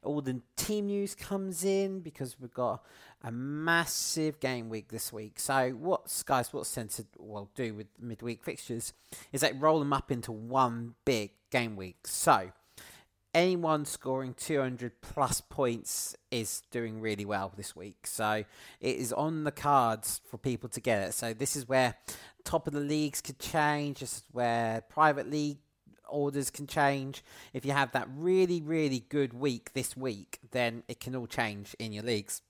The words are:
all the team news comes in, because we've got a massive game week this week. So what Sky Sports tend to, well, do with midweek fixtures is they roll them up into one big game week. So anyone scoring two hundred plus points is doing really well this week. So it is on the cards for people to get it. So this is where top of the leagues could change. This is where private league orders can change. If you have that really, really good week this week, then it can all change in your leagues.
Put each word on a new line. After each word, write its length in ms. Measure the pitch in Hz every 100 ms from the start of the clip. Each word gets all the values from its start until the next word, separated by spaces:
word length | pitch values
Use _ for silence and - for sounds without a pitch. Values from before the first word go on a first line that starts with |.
all 160 | - 147
the 220 | 135 127 -
team 320 | - - 214 202
news 300 | 202 202 -
comes 480 | - 196 190 170
in, 380 | 190 196 196 190
because 360 | 165 - 131 -
we've 160 | 123
got 300 | - 123 95 - - - -
a 80 | 117
massive 1040 | 117 135 151 160 170 165 - - - 156 147
game 300 | 131 127 113
week 220 | 110 104
this 220 | 113 -
week. 280 | 110 107 -
So 300 | - 135 127
what 380 | 123 165 190 -
Sky 340 | - - 135
Sports 300 | 120 147 -
tend 180 | - 110
to, 160 | - 110 -
well, 320 | 104 104 101 -
do 180 | 120
with 140 | 104 104 _
midweek 460 | 120 110 120 117
fixtures 480 | - - - 120 - - _ - -
is 80 | 135
they 120 | 151
roll 280 | 135 151 160
them 120 | 143
up 200 | 139 -
into 180 | 127 113
one 640 | 110 113 131 127 117 117 -
big 280 | - 120 101 _ _
game 240 | 131 117
week. 320 | 104 92 87 -
So 460 | - - 123 92 - _ - - - _ _ _
anyone 500 | 165 180 180 165 151
scoring 480 | 143 - 131 131 131
two 260 | 127 - 151
hundred 400 | 131 123 123 -
plus 400 | - - 131 -
points 760 | - - 127 117 - - - - _
is 320 | 123 110 - -
doing 320 | 123 117 110
really 240 | 110 101 101
well 260 | 101 95
this 220 | 95 101 -
week. 300 | 98 - -
So 380 | - 107 107 104 - - -
it 160 | - -
is 160 | 120
on 320 | - 151 160
the 80 | 151
cards 680 | - 147 143 117 110 - - -
for 120 | 117
people 320 | 135 117 120
to 100 | -
get 260 | 123 107 98
it. 60 |
So 220 | - 117
this 200 | 110 139
is 140 | 147 120
where 280 | 131 123 - - - - _
top 220 | - 165 156
of 60 |
the 80 | 147
leagues 400 | 143 151 151 -
could 180 | - 139
change. 640 | - 156 147 147 147 135
This 160 | 127 -
is 60 | -
where 480 | 123 120 117 113 117
private 480 | - - 156 143 123
league 300 | 151 147 143 _ _ _ _ -
orders 400 | 147 143 139 131
can 180 | - 143
change. 560 | - 139 139 135 139 - - -
If 140 | 131 135
you 60 |
have 200 | 143 135
that 160 | 131 - 131
really, 460 | 170 190 185 175
really 380 | 151 160 151 127
good 340 | - 147 139
week 400 | 120 143 120 -
this 200 | 135 120
week, 440 | - 131 101 - - -
then 300 | 127 120 113 -
it 100 | 123
can 160 | -
all 120 | 131 117
change 500 | - 117 104 101 -
in 140 | 113
your 120 | 104
leagues. 360 | 113 110 101 - _